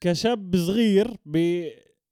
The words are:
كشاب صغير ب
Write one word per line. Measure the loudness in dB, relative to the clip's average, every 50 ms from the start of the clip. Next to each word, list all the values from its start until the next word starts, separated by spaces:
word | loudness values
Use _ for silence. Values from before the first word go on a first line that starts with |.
كشاب | -2 -2 -2 0 0 0 -2 -2 -4 -2 -2
صغير | 0 0 0 0 2 2 4 4 4 2 2 -4 -14 _
ب | -4 -2 0 0 0 0 -2 -6 -8 -12 -14 _ _ _ _ _ _